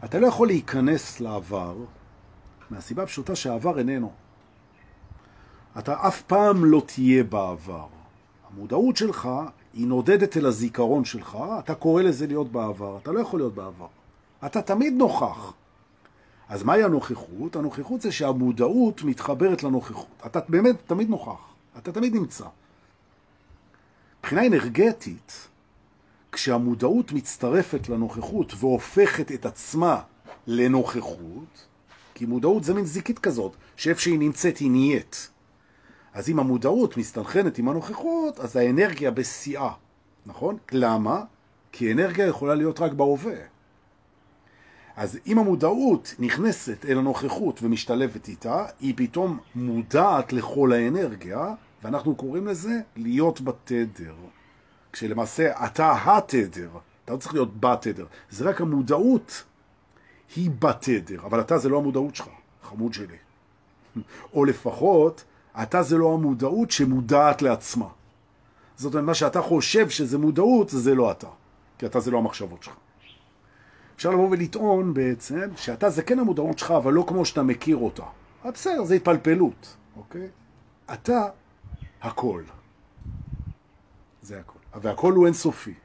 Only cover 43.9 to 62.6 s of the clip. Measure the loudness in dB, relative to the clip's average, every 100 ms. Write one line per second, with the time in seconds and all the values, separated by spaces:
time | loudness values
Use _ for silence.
43.9 | _ _ _ _ _ _ _ _ _ -20
44.9 | -10 -8 -8 0 2 4 2 2 2 2
45.9 | 2 0 -6 -2 0 0 -2 -6 -10 -2
46.9 | 0 2 0 -4 -2 -4 -2 -2 -2 0
47.9 | -2 -2 -4 -14 -12 -4 -4 -4 -8 -6
48.9 | -2 -2 -2 -2 -4 -10 -8 -4 -4 0
49.9 | 2 4 2 0 -4 -4 2 4 4 2
50.9 | 0 -2 -6 -10 -8 -8 -8 _ _ -6
51.9 | -4 -2 -4 -4 -6 -6 -6 -4 -6 -6
52.9 | -10 -4 2 0 0 -6 -8 -4 -2 -2
53.9 | -6 -16 -16 -20 _ _ _ _ _ _
54.9 | -10 -6 -4 -4 0 0 0 -6 2 2
55.9 | 4 4 4 4 0 0 -4 -14 -14 _
56.9 | _ -10 -10 -6 -2 -2 0 0 0 -2
57.9 | -8 -10 -18 -20 -4 -2 -2 0 0 2
58.9 | 2 4 2 0 -16 -18 _ _ _ _
59.9 | _ _ _ _ -4 -4 0 0 0 0
60.9 | -2 -2 -12 -2 -2 2 2 2 0 0
61.9 | -2 -4 -6 -16 -18 _ _